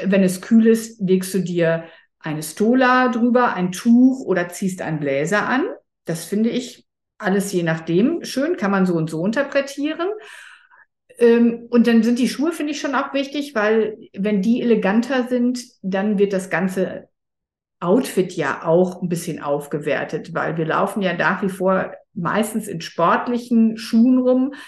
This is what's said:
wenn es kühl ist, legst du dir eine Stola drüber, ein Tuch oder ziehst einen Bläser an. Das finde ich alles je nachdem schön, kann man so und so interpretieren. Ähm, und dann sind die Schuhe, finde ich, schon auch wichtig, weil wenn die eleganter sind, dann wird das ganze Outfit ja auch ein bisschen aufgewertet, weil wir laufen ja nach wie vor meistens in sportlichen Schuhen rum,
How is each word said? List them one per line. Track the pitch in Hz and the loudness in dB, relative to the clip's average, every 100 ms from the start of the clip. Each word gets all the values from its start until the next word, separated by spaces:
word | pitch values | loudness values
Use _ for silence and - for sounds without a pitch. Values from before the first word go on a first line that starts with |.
| 185 | 0
wenn | 196 | 2
es | 185 - | 2 0
kühl | - 226 226 | 2 4 6
ist, | 226 - - | 4 0 -6
legst | 185 185 185 | 0 0 0
du | 196 | -4
dir | 175 170 165 165 - - _ _ | -2 0 0 0 -6 -20 _ _
eine | 160 151 | -8 -8
Stola | 156 - 214 254 247 254 254 | -6 0 2 4 4 4 2
drüber, | 233 247 240 233 | 2 2 4 2
ein | 185 180 | 0 -4
Tuch | - 233 240 262 254 - | -2 4 6 6 2 -2
oder | 180 175 | -2 -2
ziehst | - 190 185 | -4 -6 -4
einen | 135 156 | -6 -4
Bläser | 143 139 165 208 - | -2 -2 0 0 0
an. | 254 415 - _ _ | -2 -2 -8 _ _
Das | - 165 - | -8 -8 -4
finde | 202 233 | -2 0
ich | 233 - - _ _ _ - | -2 -8 -14 _ _ _ -8
alles | 208 202 185 | -2 0 0
je | 175 | -2
nachdem | 170 160 - 170 262 339 - | -2 -2 0 2 2 0 -6
schön, | 262 311 359 | -4 -2 -2
kann | 202 | 0
man | 196 185 | 2 2
so | 170 | 0
und | 160 | -2
so | 160 190 | -4 -2
interpretieren. | 285 285 277 277 - 294 311 359 427 - - - - _ _ _ _ _ - | -2 -2 -2 -4 -6 -6 -4 -6 -6 -12 -20 -20 -20 _ _ _ _ _ 2
Ähm, | 233 233 233 233 - | 4 6 4 0 0
und | 240 233 | 2 4
dann | 226 | 4
sind | 220 240 | 4 2
die | 214 | 0
Schuhe, | - 311 | 0 -2
finde | 330 302 | -2 -6
ich, | 285 | -6
schon | 302 262 | -4 -2
auch | 277 | -2
wichtig, | 277 269 294 285 220 | -2 -4 -6 -4 -2
weil | 208 220 214 - - | 2 2 0 -4 -14
wenn | 196 208 208 | -4 -2 0
die | 226 247 | 2 2
eleganter | 233 208 190 220 226 254 247 | 2 2 2 0 0 0 0
sind, | 247 240 247 - _ | 0 0 -2 -8 _
dann | 190 190 214 202 | -6 -2 0 2
wird | 196 | 2
das | 185 185 | 0 -2
ganze | 165 190 190 175 - - _ _ _ _ _ _ - | -2 -2 -2 -4 -6 -16 _ _ _ _ _ _ -6
Outfit | 175 196 - 202 180 | 0 2 0 -2 -2
ja | - 143 - 170 | -2 -4 -4 2
auch | 165 180 - | 2 2 -2
ein | 170 | -6
bisschen | 165 170 143 | -6 -6 -8
aufgewertet, | 147 147 - 151 151 127 143 156 - | -4 -6 -4 -6 -4 -4 -4 -8 -6
weil | 156 147 165 | -6 -4 -4
wir | 156 | -2
laufen | 147 196 220 | 0 -2 -2
ja | 185 | -4
nach | 165 156 190 | 0 0 0
wie | 196 | -4
vor | 185 185 185 - - _ | -2 0 0 -2 -10 _
meistens | - 160 196 226 220 - | -8 -4 -2 -2 -4 -6
in | 165 | -10
sportlichen | - - 170 226 - 240 - 226 226 - | -8 0 2 2 0 -4 0 2 2 0
Schuhen | - 226 254 254 | 0 4 4 4
rum, | 254 254 262 - | 4 2 0 -4